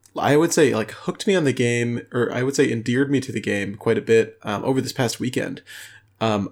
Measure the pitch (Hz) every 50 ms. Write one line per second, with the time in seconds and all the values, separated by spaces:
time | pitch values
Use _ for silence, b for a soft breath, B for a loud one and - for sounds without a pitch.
0 | _ _ - - - - 143 151 165 165 - 175 151 120 110 110 107 - - -
1 | - 185 175 - - 214 196 180 151 135 123 131 120 120 120 120 120 120 117 120
2 | - - - 123 120 - - 120 127 135 135 - 135 127 117 117 107 127 120 131
3 | 139 135 143 127 - - - 113 101 107 101 101 98 98 101 - - 117 110 107
4 | - - 113 110 110 - - _ - 110 104 95 - 123 135 131 127 127 - -
5 | 127 113 - - 110 123 127 127 98 90 - - B B B B B B B B
6 | B B _ - 113 113 107 104 98 -